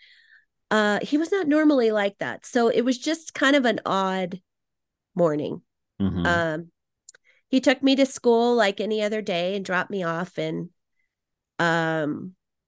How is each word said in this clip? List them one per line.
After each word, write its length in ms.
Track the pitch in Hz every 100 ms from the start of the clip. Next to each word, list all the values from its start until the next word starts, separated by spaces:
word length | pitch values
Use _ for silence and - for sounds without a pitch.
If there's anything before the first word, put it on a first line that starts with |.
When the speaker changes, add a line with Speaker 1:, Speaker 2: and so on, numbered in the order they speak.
| _ _ _ - _ _ -
Speaker 1:
uh, 300 | 214 208 202
he 160 | - 294
was 120 | 330
not 160 | 403 311
normally 460 | 302 302 277 226
like 240 | 214 202 -
that. 280 | 131 110 -
So 220 | 247 233
it 120 | -
was 160 | 254 247
just 360 | 302 320 -
kind 200 | - 269
of 120 | 285 240
an 140 | 208
odd 560 | - 190 190 190 180 190 _ _ _ _ _ _ _
morning. 460 | 180 170 151 123 - - _ _ -
Speaker 2:
Mm-hmm. 260 | 98 175 175
Speaker 1:
Um, 440 | 170 165 156 170 _ _ _ - - _ _ _
he 120 | 262
took 220 | 277 262
me 120 | 269 269
to 100 | 262
school 500 | - 240 233 240 240
like 240 | 202 202
any 220 | 202 214
other 180 | 208 214
day 340 | 208 175 180
and 100 | 202
dropped 260 | 190 180 -
me 120 | 196
off. 360 | 165 165 185 -
And, 320 | 160 165 170 _ _ _ _ _ _ _ _ -
um, 760 | 165 165 160 160 151 - 185 - _ _